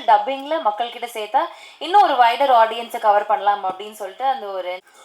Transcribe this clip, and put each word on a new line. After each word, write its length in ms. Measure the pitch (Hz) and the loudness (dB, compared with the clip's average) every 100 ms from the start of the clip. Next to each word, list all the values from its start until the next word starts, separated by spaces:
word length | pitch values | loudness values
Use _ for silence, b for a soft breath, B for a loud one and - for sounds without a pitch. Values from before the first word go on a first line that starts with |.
டப்பிங்ல 500 | 247 214 220 269 277 320 | 2 2 2 -6 -4 -2
மக்கள் 320 | 302 - 240 | -2 -2 -6
கிட்ட 140 | 240 233 | -8 -10
சேர்த்தா 280 | 220 214 269 330 B B B | -10 -2 -2 -2 B B B
இன்னும் 260 | 311 403 359 | 0 4 4
ஒரு 80 | |
wider 340 | 262 233 247 277 | 4 4 4 4
audience-அ 460 | 240 220 233 233 240 | 4 4 0 -8 -2
கவர் 300 | 220 202 208 | 2 2 2
பண்ணலாம் 320 | 196 202 202 | 0 0 -2
அப்படின்னு 340 | 190 185 214 214 | -4 -8 -12 -12
சொல்லிட்டு 260 | 190 190 262 | -12 -6 -4
அந்த 200 | 208 202 | -4 -6
ஒரு 200 | 190 180 185 b b | -8 -8 -10 b b